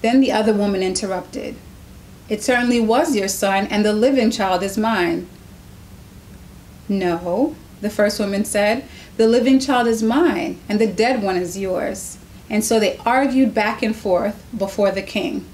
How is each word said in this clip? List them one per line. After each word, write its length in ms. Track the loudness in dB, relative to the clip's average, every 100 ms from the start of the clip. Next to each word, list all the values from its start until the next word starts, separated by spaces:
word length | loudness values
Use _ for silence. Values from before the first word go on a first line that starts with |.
Then 200 | 4 4
the 120 | 4
other 200 | 2 2
woman 300 | 2 0 0
interrupted, 720 | -2 -2 -4 -6 -8 -12 -10 -14 -18 -20 -20 -20 -20 -20 -8
"It 140 | -4
certainly 360 | 0 0 2 2
was 360 | 2 2 2 0
your 140 | -2
son, 360 | -2 0 0 0
and 120 | 0
the 100 | 2
living 360 | 2 2 4 2
child 320 | 0 0 0
is 160 | -2 -2
mine." 480 | 0 0 0 -2 -6 -18 -20 -20 -20 -20 -20 -20 -20 -20 -20 -20 -20 -20 -20 -20 -6
"No," 680 | -2 -2 -2 -2 -2 -2 -4 -20 -8
the 80 | -6
first 300 | 0 0 0
woman 260 | -2 -2 -2
said, 380 | 0 2 0 -6 -20 -14 2
"the 100 | 4
living 300 | 4 4 4
child 300 | 4 2 2
is 160 | 0
mine, 560 | 2 4 2 2 -4 -8 -4
and 80 | 0
the 80 | 0
dead 380 | 2 0 2
one 140 | 0 -2
is 200 | -4 -6
yours." 600 | -4 -2 -4 -6 -12 -16 -20 -20 -4
And 120 | -2
so 160 | 2 2
they 200 | 2 0
argued 520 | 0 2 2 4 2 2
back 260 | -2 -2
and 140 | -4 -2
forth 400 | 0 0 0 -6 -12 -6
before 360 | -4 0 0
the 100 | 0
king. 440 | -4 -4 -4 -6 -10